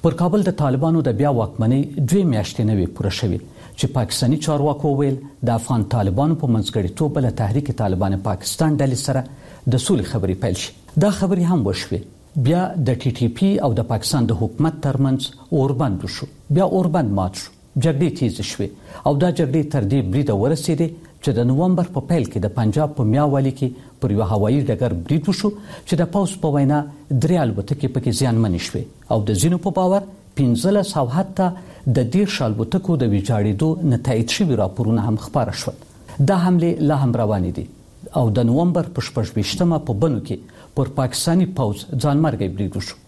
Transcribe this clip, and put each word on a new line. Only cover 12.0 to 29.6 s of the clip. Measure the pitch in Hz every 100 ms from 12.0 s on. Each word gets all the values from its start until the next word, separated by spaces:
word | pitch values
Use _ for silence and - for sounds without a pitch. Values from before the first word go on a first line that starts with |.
| - - - 156 123
بیا | 175 185 175 131
د | 120
ټي | 135 117
ټي | 120 -
پي | 190 202
او | 143 110
د | 110
پاکستان | 113 - 147 143
د | 104
حکومت | 110 - 160 156 143
ترمنځ | 131 135 131 - - - 156
اوربند | 135 123 135 92
وشو. | 92 - 135 - - 147
بیا |
اوربند | 190 190 175 165 117 98
مات | 92 -
شو. | - - - -
جګړې | 156 139 165 -
تیزې | 120 - 101
شوې | - 98 - - - 139
او | 139
دا | 175 143
جګړې | 151 156 147
تر | 143 98
دې | 135 98
بریده | 117 139
ورسېدې | 98 120 160 - 156 165 - - -
چې | - 214
د | 127
نومبر | 131 185 175 175 135
په | -
پیل | 165
کې | 117 104
د | 98
پنجاب | 127 110 123 151 151
په | 110
میاوالي | 131 147 139 135 131
کې | 127 123 - -
پر | 120
یوه | 101 92
هوایي | 104 104 143 131
ډګر | 104 123 85 85
برید | 156 156
وشو | - 208 208 - - -
چې | 165
د | 170
پوځ | 202 185 -
په | 160
وینا | 143 139 147 147 - -
درې | 135 160 175
الوتکې | 123 101 - 143 131
پکې | 127 123 -
زیانمنې | 131 113 110 87 -
شوې | - - - -
او | 113 101
د | 101
ځینو | 160 175